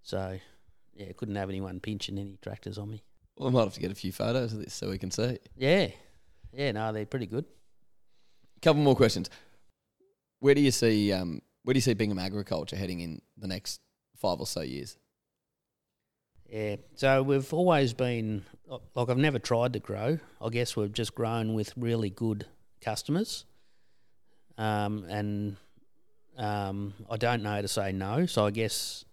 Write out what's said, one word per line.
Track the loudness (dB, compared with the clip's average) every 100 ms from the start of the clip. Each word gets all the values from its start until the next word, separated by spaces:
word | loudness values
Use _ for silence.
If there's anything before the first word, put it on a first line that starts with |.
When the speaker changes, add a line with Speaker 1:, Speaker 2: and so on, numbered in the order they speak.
Speaker 1:
So, | -6 -4 -4 -8 -12 -20 -20 -20 -20
yeah, | -18 -16
couldn't | -10 -4 -2
have | -2
anyone | -4 -6 -8
pinching | -6 -6 -6 -6
any | -8 -10
tractors | -12 -10 -10 -10
on | -10
me. | -10 _ _ _ -6
Speaker 2:
Well, | 2
I |
might | 4
have | 4
to | 0
get | -8
a | -4
few | -6
photos | -2 0 0 -2
of | -6
this | -10 -8
so | -6
we | -6
can | -6
see. | -2 -2 -2 -10 -2
Speaker 1:
Yeah. | 2 4 2 -4 -20 -20 -20 -20 -18
Yeah, | -4 -4
no, | -2 -2
they're | -2 -4
pretty | -6 -4
good. | -4 -6 -12 -20 -20 -20 -20 -20 -20 -20 -20 -20 0
Speaker 2:
Couple | 4 6
more | 8 8
questions. | 6 4 -6 -10 -20 -20 -20 _ _ _ _ _ _ _
Where | 4
do | 8
you | 6
see, | 6 4 6 4
um, | 2 -2 -6 _ _
where | 0
do | 2
you |
see | 2 2
Bingham | 0 0
Agriculture | -4 -6 -4 -4 -4 -6
heading | -4 -4
in | -6 -10 _ -12
the | -8
next | -8 -8 -12 _ _ _ -4
five | -2 -2
or | -4
so | -6
years? | -6 -6 -10 -14 _ _ _ _ _ _ _ _ _ _ _ _ _ _ -12
Speaker 1:
Yeah, | -6 -4 -4 -10
so | 0 4 4
we've | 4 2 2
always | 0 4 6 4
been, | 2 -2 0 -2 -4 -6 -20 -14
like, | -14 -10 -2 0
I've | 4
never | 2 2
tried | 0 2 2
to | 0
grow. | -4 -4 0 -2 -4 -8
I | -4
guess | -2 -2 -2
we've | -2
just | -2 -4 -2
grown | -2 0 0 -2
with | -4 -4
really | -2 0 -2
good | -2 -2 -2 -6 -16 -20 -10
customers. | -6 -6 -2 -2 0 -6 -12 -20 -20 -20 -20 -20 -20 -20 -20 -20 -20 -6
Um, | -2 0 -2 -4 -6
and, | -4 -2 -2 -4 -6 -16 -20 -20 -20 -20 -20 -20 -6
um, | -4 -2 -2 -4 -6 -10 -8
I | -2
don't | 0 0
know | 0
how | -2
to | -2
say | -2 -2
no, | -2 -2 0 0
so | 2 2
I |
guess | 2 -2 -2 -6 -8 -14